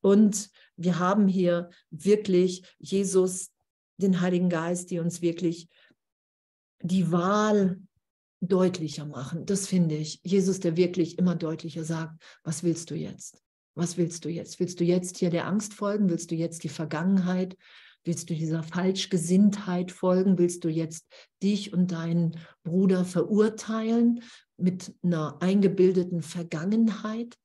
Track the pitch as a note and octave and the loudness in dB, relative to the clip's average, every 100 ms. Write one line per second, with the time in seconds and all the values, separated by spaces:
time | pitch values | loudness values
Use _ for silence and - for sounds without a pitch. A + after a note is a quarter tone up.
0 | G3 G3+ G#3+ G3 - _ _ - E3+ E3 | 6 6 6 4 -8 _ _ -4 -2 0
1 | F3+ G#3 G3 F#3 F3 F3 F3 - _ D#3 | 2 4 4 4 2 0 -2 -14 _ -6
2 | F#3 G#3 G#3 F3+ F#3 F3+ - _ - F#3+ | 2 2 4 4 4 0 -14 _ -6 -2
3 | G3 F#3 F#3 F3+ - _ _ _ _ _ | 0 2 2 -2 -12 _ _ _ _ _
4 | G3 F3+ F3+ F3+ F3+ E3+ E3 F3 - F3 | 0 2 2 2 0 0 -2 -4 -4 -4
5 | E3 E3 E3+ E3 E3 E3+ - _ _ _ | -4 -2 -4 -2 -4 -4 -12 _ _ _
6 | _ _ _ _ _ _ _ _ F3 F#3 | _ _ _ _ _ _ _ _ -2 0
7 | E3 F3 F3+ G#3 G#3+ G#3 F#3+ F#3 - _ | 2 2 2 2 2 2 2 -2 -12 _
8 | _ _ _ _ F3+ F#3+ F#3 F3+ D#3 D3+ | _ _ _ _ 0 2 2 0 -8 -8
9 | D3 C3+ C3+ E3 - G3 - F#3 E3 D3+ | -10 -10 -8 -8 -4 -4 0 2 2 0
10 | D#3 - - G3 F#3 F#3+ F3 E3 F3 F3+ | -6 -8 0 2 2 0 -2 2 0 2
11 | D#3+ - F3+ E3+ E3 D#3+ E3+ E3 D#3+ E3 | -2 0 0 0 -4 -6 -10 -10 -6 -6
12 | D#3+ D#3+ - - - D#3+ E3+ D#3+ - C#3+ | -6 -12 -20 -16 -10 -4 -2 -4 -6 -8
13 | - - - _ _ _ _ - E3+ - | -8 -12 -18 _ _ _ _ -6 -6 -2
14 | E3 - D3 E3 - - F3+ - E3+ F3+ | -2 -2 -8 -8 -10 -6 -6 -2 2 2
15 | F3+ - F3+ E3 - G3 G#3 - G3+ G#3 | 0 -4 -2 0 -2 -2 -4 -6 -4 0
16 | G3 E3 - E3 E3 E3 D#3+ - D#3 D3 | 2 0 -4 -4 -4 -6 -10 -8 -6 -2
17 | F3 G3 F3+ F#3 F#3 F#3 _ - - _ | 2 2 2 0 -2 -8 _ -20 -20 _
18 | - E3+ - D#3 D#3 D#3+ D#3+ F3 F3+ F#3+ | -6 -6 -4 -6 -2 -4 -4 -2 0 0
19 | - F#3 D#3+ F#3 G#3 G3 - F3+ F#3 - | 0 -2 2 6 6 4 -4 -4 -4 -2
20 | F#3 F#3 F#3+ F3 F3 F3 E3+ D#3+ D#3+ D#3+ | 2 2 4 4 2 0 -4 -2 -4 -8
21 | _ - - _ G3 G#3 G3+ F3+ F3+ E3+ | _ -20 -20 _ -2 -2 -2 0 0 0
22 | E3 E3+ E3 D#3+ - _ - F3 F#3+ F#3 | -2 0 0 -2 -14 _ -4 2 4 2
23 | F3+ F3 E3 G#3 G#3+ G#3+ - A3 A3 A#3 | 0 0 0 4 2 0 -8 -4 0 2
24 | A#3+ A#3 - - _ _ F#3 F3+ - - | 2 2 -6 -20 _ _ -2 -2 -10 -6
25 | F3+ E3 D3+ C#3 F3+ G3+ G3 F3 F#3 F#3 | -2 -2 -2 -4 0 4 2 4 4 4
26 | F3+ F3 D3+ F3+ E3+ D#3+ F3 A3 A3+ F#3+ | 0 -4 -6 -10 -8 -6 -2 2 2 0
27 | G#3+ A3 A#3 - | -8 -8 -10 -14